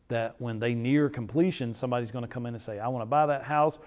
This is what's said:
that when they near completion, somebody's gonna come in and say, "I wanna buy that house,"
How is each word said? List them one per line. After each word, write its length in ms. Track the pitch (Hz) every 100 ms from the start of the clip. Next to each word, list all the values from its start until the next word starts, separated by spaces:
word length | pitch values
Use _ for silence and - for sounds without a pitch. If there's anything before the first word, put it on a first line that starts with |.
| -
that 300 | 117 113 -
when 200 | 120 110
they 160 | 117
near 340 | 117 120 143 143
completion, 640 | 143 107 131 180 - 120
somebody's 380 | 113 127 120 117
gonna 180 | 123 117
come 160 | 127
in 80 | 120
and 100 | 117
say, 160 | 107 104
"I 100 | 117
wanna 180 | 127 110
buy 180 | 143
that 200 | 151 139
house," 340 | 123 151 151 -